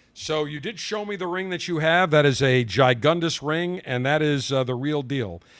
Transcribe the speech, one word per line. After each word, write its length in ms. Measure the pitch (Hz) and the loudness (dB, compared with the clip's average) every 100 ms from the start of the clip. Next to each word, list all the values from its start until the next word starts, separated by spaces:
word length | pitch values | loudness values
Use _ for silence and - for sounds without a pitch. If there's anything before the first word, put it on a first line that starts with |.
| _ | _
So 300 | - - 156 | -12 -4 -4
you 160 | 147 151 | -4 -8
did 180 | 160 185 | -10 -10
show 280 | - 208 208 | -8 -8 -6
me 100 | 196 | -6
the 100 | 180 | -6
ring 260 | 180 190 | -6 -6
that 180 | 175 - | -6 -4
you 100 | 165 | 0
have. 320 | 160 175 185 | 2 4 4
That 140 | 151 143 | 6 4
is 160 | 127 | 4
a 240 | 135 127 113 | 4 4 2
gigundous 760 | 95 127 120 143 170 165 - | 4 4 4 2 2 0 -2
ring, 380 | 139 156 175 180 - | -4 -2 -2 -6 -4
and 200 | 123 131 | -2 0
that 160 | 151 | 2
is, 300 | 151 143 123 | 2 0 0
uh, 100 | 135 127 | -2 -2
the 100 | 123 | -2
real 280 | 143 151 | -2 -4
deal. 380 | 127 139 104 87 - | -2 -4 -4 -8 -16